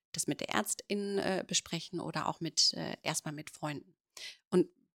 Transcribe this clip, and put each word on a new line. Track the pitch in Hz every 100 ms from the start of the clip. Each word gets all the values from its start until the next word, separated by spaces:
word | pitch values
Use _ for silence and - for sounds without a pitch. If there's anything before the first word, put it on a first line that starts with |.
| _
das | - -
mit | 143
der | -
Ärztin, | - 214 - - 202 202 196
äh, | - 190 -
besprechen | 175 - 165 - -
oder | - 160 -
auch | -
mit, | 165 - -
äh, | - 160 -
erstmal | - 160 160
mit | 147 -
Freunden. | - 151 143 - _ _ - - - _
Und | 185 - _ _